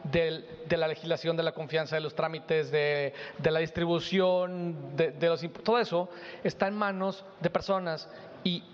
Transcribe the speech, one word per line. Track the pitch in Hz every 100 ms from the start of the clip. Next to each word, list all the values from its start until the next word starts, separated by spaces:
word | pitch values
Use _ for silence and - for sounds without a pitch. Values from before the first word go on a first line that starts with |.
del, | 156 165 160 156 - - -
de | 165
la | 160
legislación, | 156 160 160 160 165
de |
la | 165
confianza, | 156 151 156 156 156
de |
los | 151
trámites, | - 160 160 - 160 143
de, | 151 147 147 139 - - -
de | 156
la | 160
distribución, | 160 - 170 170 165 190 185 180 180 180 175 160 139 143
de, | 160
de | 143 170
los | 165
imp-, | 165 -
todo | - 233
eso | 208 170 180 - - -
está | 185 - 196
en |
manos | 208 202 190 190 190 - -
de | 170
personas | 185 - 190 175 156 - - - -
y | 185 175 -